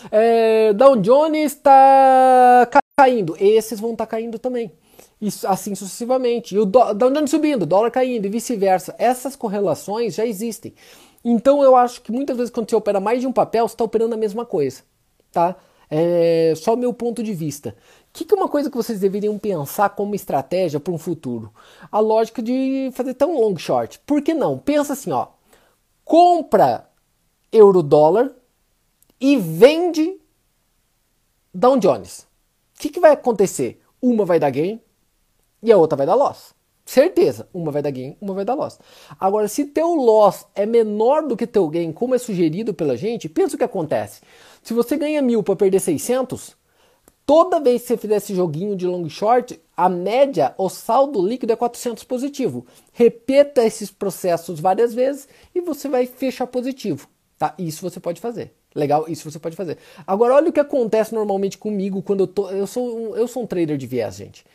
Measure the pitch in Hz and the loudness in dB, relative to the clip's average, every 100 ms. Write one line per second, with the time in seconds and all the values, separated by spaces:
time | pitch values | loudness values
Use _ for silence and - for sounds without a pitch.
0 | 202 214 226 233 226 220 220 208 269 262 | -4 0 2 4 2 2 2 6 6 6
1 | 180 269 320 311 302 - 285 269 269 269 | 4 4 4 0 -2 0 6 8 8 8
2 | 269 262 262 254 247 247 240 285 - - | 6 6 6 6 8 6 6 2 2 4
3 | 269 247 170 170 196 220 214 220 226 226 | 4 4 -2 0 4 4 0 -6 -8 -6
4 | 220 226 233 220 254 247 220 - _ _ | -6 -8 -8 -8 -6 -6 -8 -12 _ _
5 | _ _ 214 - 220 190 - 190 190 - | _ _ -8 -6 -4 -4 -4 -10 -10 -10
6 | 233 262 247 233 - 190 214 247 233 208 | -4 -2 0 -2 -2 -2 2 4 4 2
7 | 254 285 285 320 302 277 165 185 233 254 | 2 2 0 0 0 0 0 0 0 0
8 | 254 247 196 226 - 233 190 185 175 - | -2 -2 -4 -6 -6 -2 0 0 -2 -4
9 | 220 247 277 262 226 208 202 151 - 208 | -2 -2 -6 -8 -6 -2 -2 -2 -6 -6
10 | 233 151 226 190 226 208 110 - - - | -4 -4 -4 -4 -8 -10 -14 -20 -20 -20
11 | _ _ 233 233 269 285 269 254 247 - | _ _ -2 2 4 4 6 6 4 -2
12 | - 233 285 247 240 240 208 220 208 202 | -8 -6 -4 -4 -4 -6 -2 -2 0 -2
13 | 196 254 262 226 - 220 226 - 226 220 | -2 -2 -2 -2 0 0 -2 -2 -4 -2
14 | 226 220 220 202 240 180 139 - _ _ | -2 -2 -4 -6 -6 -2 -4 -6 _ _
15 | _ _ _ - 170 185 _ _ - 151 | _ _ _ -2 -2 -2 _ _ -6 -2
16 | 170 175 170 165 165 156 - 233 247 247 | 0 2 2 2 2 0 -2 -2 -2 -4
17 | 240 233 220 185 160 - 117 104 _ _ | -6 -6 -6 -6 -6 -8 -12 -16 _ _
18 | _ - - 392 370 294 294 254 226 220 | _ -14 -2 -2 0 -2 -4 -6 -6 -2
19 | 196 202 208 208 214 175 139 - 202 - | -2 -2 -4 -4 -6 -6 -6 -2 -2 -2
20 | 202 208 - 151 - 175 185 147 147 170 | -6 -6 -4 -6 -2 -2 -2 -4 -6 -8
21 | 185 165 131 120 110 _ _ - - 208 | -6 -8 -8 -10 -10 _ _ -20 -6 -2
22 | 220 220 226 - 226 254 262 269 269 247 | 0 0 0 -4 -4 -2 -2 -4 -6 -6
23 | 262 247 285 269 220 175 - 131 113 - | -6 -2 -2 0 0 -2 -2 -2 -4 -8
24 | - 294 294 320 190 131 - 294 285 277 | -4 -2 0 -2 -2 -4 -2 -2 -2 -6
25 | - 131 - _ _ _ _ _ _ _ | -6 -4 -6 _ _ _ _ _ _ _
26 | - 320 349 349 285 208 147 113 - _ | 0 4 6 4 2 2 4 2 -6 _
27 | _ _ _ _ _ 226 202 180 147 151 | _ _ _ _ _ 8 8 8 4 6
28 | 151 190 269 - _ _ _ _ _ _ | 6 4 0 -4 _ _ _ _ _ _
29 | _ - 269 277 170 160 240 320 359 302 | _ -4 0 2 0 4 4 4 -2 -2
30 | 320 392 _ _ _ _ _ _ _ _ | -4 -6 _ _ _ _ _ _ _ _
31 | _ _ _ _ _ 185 240 269 180 117 | _ _ _ _ _ 0 2 4 2 0
32 | 90 - - _ _ _ _ - 294 294 | -4 -20 -20 _ _ _ _ -12 -10 2
33 | 349 285 254 220 190 - 139 - _ _ | 4 4 2 0 0 -2 -6 -8 _ _
34 | 247 233 185 170 147 135 170 226 _ _ | -2 0 2 2 0 -2 -4 -6 _ _
35 | _ _ _ _ _ _ 214 208 160 147 | _ _ _ _ _ _ 2 4 4 2
36 | 139 214 277 - - _ _ _ - - | 0 0 0 -4 -16 _ _ _ -4 2
37 | 311 370 175 110 - 180 160 143 147 131 | 2 2 0 -2 -10 -10 -6 -4 -4 -6
38 | 127 - 202 190 202 247 - - _ - | -10 -12 -10 -8 -6 -6 -6 -12 _ -20
39 | - - 190 208 208 240 285 - 330 339 | -20 -6 -2 0 -2 -4 -4 -2 0 0
40 | 247 220 208 - - - 208 233 214 208 | 4 6 4 2 -6 -6 0 2 2 0
41 | 220 302 311 226 233 208 165 160 170 156 | 0 2 0 -4 -2 0 0 -2 -6 -6
42 | 247 254 247 185 170 160 226 180 156 120 | -2 -2 -2 -2 -2 -2 -6 -4 -4 -4
43 | 185 233 156 220 370 294 233 190 156 120 | -4 -6 -6 -2 -2 -2 -4 -4 -4 -4
44 | 104 - _ _ - _ - 226 233 294 | -4 -12 _ _ -20 _ -6 -2 -2 -2
45 | 294 302 262 233 196 190 196 190 185 151 | -2 -2 0 0 0 0 2 0 0 -4
46 | - 254 262 123 - _ _ _ _ _ | -2 -4 -4 -10 -14 _ _ _ _ _
47 | _ _ - 302 359 349 285 247 - 233 | _ _ 2 4 4 2 2 0 0 -4
48 | 208 208 208 190 180 147 208 202 180 180 | -2 -4 -2 -4 -2 -4 -6 -6 -6 -6
49 | 165 - 208 247 247 - _ - 180 180 | -8 -4 0 0 0 -8 _ -2 0 0
50 | 185 233 277 214 135 - 190 - - 233 | -2 2 2 2 -2 -2 -6 -6 -2 0
51 | 277 277 180 254 226 226 240 240 254 220 | 0 0 -2 -2 -4 -2 -4 -6 -10 -10
52 | - 254 277 285 240 123 120 _ _ - | -8 -8 -6 -6 -6 -6 -14 _ _ 2
53 | 233 - - 269 285 285 220 - 208 - | 2 2 0 2 4 2 0 0 -12 -8
54 | 202 180 190 165 - 165 175 196 240 226 | -8 -4 -2 -2 -4 -4 -2 0 0 0
55 | 254 277 - _ _ 359 349 285 285 262 | -4 -4 -12 _ _ -8 -6 -6 -4 -2
56 | 247 - 269 247 247 254 247 262 208 143 | -2 -4 -6 -6 -8 -6 -8 -8 -8 -8
57 | - _ _ - 151 - 175 156 180 165 | -10 _ _ -8 -8 -6 -10 -8 -12 -10
58 | 170 165 233 220 117 _ _ - 147 147 | -10 -10 -10 -10 -14 _ _ -6 -2 -2
59 | 160 160 156 156 170 165 180 127 - - | -2 -8 -12 -14 -12 -10 -10 -10 -14 -16
60 | 160 190 240 269 330 302 285 285 226 220 | -4 0 2 2 2 0 -2 -2 0 0
61 | 214 226 208 196 196 - 214 208 196 190 | -2 -4 -4 -4 -4 -8 -8 -6 -4 -6
62 | - 196 185 185 196 196 196 - 247 226 | -4 -2 -2 -2 -6 -4 -6 -6 -6 -8
63 | 226 202 240 254 226 180 165 147 127 123 | -8 -4 -4 -6 -6 -4 -2 -4 -6 -6
64 | 104 98 95 - _ | -6 -8 -18 -20 _